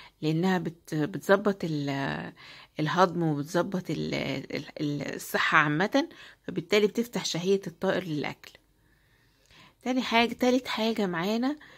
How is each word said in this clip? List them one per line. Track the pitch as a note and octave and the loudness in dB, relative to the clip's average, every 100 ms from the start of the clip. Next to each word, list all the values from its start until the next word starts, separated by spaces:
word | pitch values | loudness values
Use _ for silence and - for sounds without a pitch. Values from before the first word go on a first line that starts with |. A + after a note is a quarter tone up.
| - _ | -20 _
لانها | D#3 D#3+ F#3+ F#3 | 0 2 2 2
بت-، | E3 E3 - D#3+ | 0 -8 -6 -2
بتظبط | D3 C#3+ - G3 G#3 G3 | -2 -2 4 4 4 0
ال-، | E3+ D3+ C#3+ C#3 C#3 D3+ E3+ - - - - - | -2 -2 -2 -2 -2 -4 -8 -14 -20 -20 -14 -4
الهضم | D3+ E3 F#3 E3+ | -2 4 4 4
وبتظبط | E3 C#3+ D3 - F#3+ F#3 F3+ | 0 0 -2 -2 -2 -4 -4
ال-، | D#3 D#3 | -6 -4
ال-، | C#3+ C#3 - - - D3 - | -4 -4 -6 -6 -10 -10 -6
ال-، | D3+ D3 - - | -4 -4 -6 -8
الصحة | - G#3 - E3 | -6 -2 2 4
عامة، | D3+ D3+ G3+ C#4 E4+ - - - | 4 2 2 2 0 -8 -20 -16
فبالتالي | - F3+ - G#3 G#3 | -8 -8 0 2 4
بتفتح | G#3 A#3 F#3+ - | 0 -4 -4 -4
شهية | D#3+ F3+ G3 F#3+ | -4 0 0 -2
الطائر | D#3+ F#3+ F3+ | -4 -2 0
للأكل. | F3+ D3 C#3+ C#3+ - - _ _ _ _ _ _ _ _ _ - - _ | -2 -4 -4 -8 -16 -20 _ _ _ _ _ _ _ _ _ -20 -20 _
تاني | - B3+ | -2 -2
حاجة، | G#3+ A3+ A#3 | 2 2 2
تالت | A#3+ B3+ B3+ - | 2 4 4 0
حاجة | - A3 A3 G3 | -2 0 0 0
معانا، | E3+ F#3 A3+ C4 D4+ - | 0 -2 0 0 -2 -10